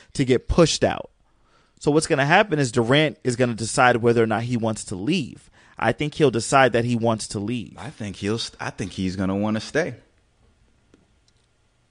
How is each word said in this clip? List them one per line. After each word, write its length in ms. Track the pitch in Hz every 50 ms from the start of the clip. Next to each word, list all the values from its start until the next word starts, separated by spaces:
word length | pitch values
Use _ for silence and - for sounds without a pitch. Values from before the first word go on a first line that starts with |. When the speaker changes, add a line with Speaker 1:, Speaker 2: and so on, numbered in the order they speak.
| - _ -
Speaker 1:
to 100 | - 135
get 240 | 123 127 - -
pushed 380 | - - 180 165 - - - -
out. 240 | 95 - - - - _ _ _ _ _ _ _ _ _ _ _ _ _ -
So 120 | - 151
what's 160 | 143 160 -
gonna 180 | - 160 135 139
happen 340 | 147 175 202 220 214 156 147
is 120 | 139 117
Durant 460 | 107 123 113 113 139 151 156 139 - _ -
is 120 | 127 120
gonna 200 | 120 127 120 113
decide 420 | 98 113 107 - 139 127 123 120
whether 260 | 113 113 120 117 120 113
or 40 |
not 160 | 113 107 110 117
he 120 | 123 127
wants 300 | 113 110 110 110 - -
to 100 | - 107
leave. 540 | 90 101 139 190 185 120 - - - _ _ _ _ _ _ -
I 140 | - - 113
think 220 | - - 151 147 -
he'll 180 | - 156 127
decide 420 | 107 117 - - 143 135 135 120 110
that 120 | 117 117
he 100 | 123 120
wants 320 | 113 113 117 113 104 - -
to 100 | - 104
leave. 340 | 101 107 123 120 87 - -
Speaker 2:
I 120 | 90 98 139
think 280 | - - 110 101 85
he'll 200 | - 101 101 113
st-, 180 | 117 - - - -
I 80 | - 117
think 240 | - - 113 87 -
he's 220 | 95 92 92 92
gonna 200 | 101 95 95 95
wanna 240 | 98 104 107 110 107
stay. 360 | - - - 147 180 - 120 - _ _ _ _ _ _ _ _ _ _ _ _ _ _ _ _ _ _ _ _ _ _ _ _ _ _ _ _ _ _ _ _ _ _ _ _ _ _